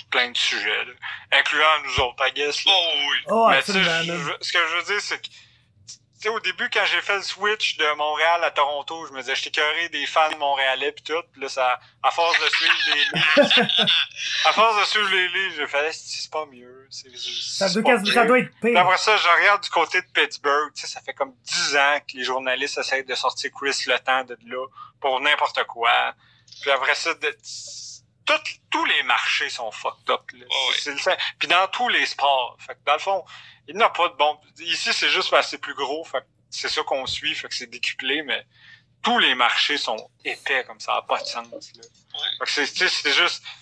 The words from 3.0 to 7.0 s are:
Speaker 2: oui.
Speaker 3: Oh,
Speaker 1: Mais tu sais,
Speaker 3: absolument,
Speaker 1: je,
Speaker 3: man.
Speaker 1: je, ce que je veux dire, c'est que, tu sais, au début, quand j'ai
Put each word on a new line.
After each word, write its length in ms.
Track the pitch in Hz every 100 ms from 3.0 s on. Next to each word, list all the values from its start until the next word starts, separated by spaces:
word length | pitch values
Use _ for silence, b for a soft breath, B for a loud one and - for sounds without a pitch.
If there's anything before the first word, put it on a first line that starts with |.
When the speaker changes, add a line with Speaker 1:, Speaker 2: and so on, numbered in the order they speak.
| 143
Speaker 2:
oui. 60 | - -
Speaker 3:
Oh, 200 | 220 226
Speaker 1:
Mais 120 | 135
tu 100 | 202
sais, 60 | 190
Speaker 3:
absolument, 240 | 175 165
Speaker 1:
je, 80 | 165
Speaker 3:
man. 260 | 175 147 -
Speaker 1:
je, 40 | -
ce 40 |
que 60 | 175 160
je 80 | 175
veux 60 |
dire, 180 | 170 202
c'est 200 | - 165
que, 60 | -
tu 40 | b b b b _ - - _ -
sais, 80 | 214
au 100 | 220
début, 300 | 190 - 240
quand 120 | 220 180
j'ai 160 | 170